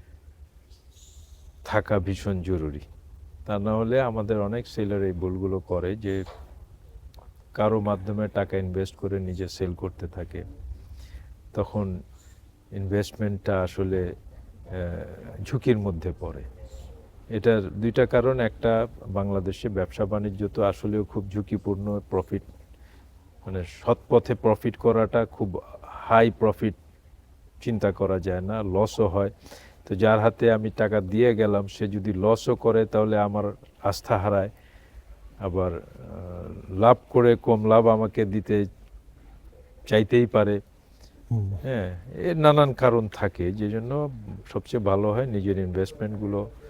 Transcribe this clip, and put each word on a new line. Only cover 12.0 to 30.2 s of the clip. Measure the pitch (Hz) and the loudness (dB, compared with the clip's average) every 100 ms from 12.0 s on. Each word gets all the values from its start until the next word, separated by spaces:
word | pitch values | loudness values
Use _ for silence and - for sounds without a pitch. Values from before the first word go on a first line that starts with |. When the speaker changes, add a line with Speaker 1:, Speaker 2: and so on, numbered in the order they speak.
| - - - - - - - | -12 -20 -20 -20 -20 -20 -14
Speaker 1:
ইনভেস্টমেন্টটা | 101 95 101 101 - 104 98 - 95 | -8 -2 -2 -2 -4 -4 -4 -2 0
আসলে, | 92 - 95 92 87 | 0 -2 -2 0 -2
আহ, | - - - - - - 92 87 80 - - - - | -6 -16 -20 -20 -20 -12 -8 -8 -8 -12 -14 -16 -14
ঝুঁকির | 98 127 127 107 | -6 -2 2 2
মধ্যে | 101 82 90 - | 0 -4 -6 -6
পড়ে। | 85 73 65 - - - - - - - - | -8 -10 -14 -16 -18 -16 -18 -20 -20 -20 -8
এটার | 110 120 110 | 0 4 4
দুইটা | 95 104 113 131 120 | 2 -2 0 2 4
কারণ, | 123 123 131 | 4 2 2
একটা | 110 - 117 113 117 - 104 | -2 0 2 2 0 -6 -6
বাংলাদেশে | 98 101 98 92 - 120 | -4 -2 -2 -2 -4 -4
ব্যবসা | 98 90 - 98 | -4 -4 -4 -2
বাণিজ্য | 104 104 95 101 | -2 -4 -4 -4
তো | 113 | 0
আসলেও | 101 - 107 107 | 0 0 -2 -2
খুব | 101 107 98 | -2 -6 -6
ঝুঁকিপূর্ণ, | 104 98 101 101 101 104 101 - | -6 -4 -4 -2 -4 -4 -6 -4
প্রফিট, | 95 - 101 - - - - - - - - - - - | -4 -2 -6 -8 -20 -20 -20 -20 -20 -20 -20 -20 -18 -10
মানে | 95 85 | -8 -8
সৎ | - - 120 - | -4 0 0 4
পথে | 120 - 120 | 4 4 0
প্রফিট | 113 104 120 - | 2 2 0 0
করাটা | 117 113 110 120 110 | 2 4 2 0 -2
খুব | - 101 85 - - | -4 -6 -6 -10 -16
হাই | - - - - 117 | -16 -8 4 6 6
প্রফিট | - 107 - 107 - - - _ - - - - - | 4 0 2 -2 -4 -12 -20 _ -20 -20 -20 -20 -10
চিন্তা | 120 107 101 | -4 0 0
করা | 90 95 95 | 0 0 -2
যায় | 92 90 | -2 -4
না, | 95 110 | -4 -4
লসও | 101 95 107 - 101 | 0 2 2 2 0
হয়। | 98 98 - - - - - - | 2 -2 -4 -20 -20 -20 -14 -6
তো | 95 | 2
যার | 107 | 4
হাতে | 110 | 6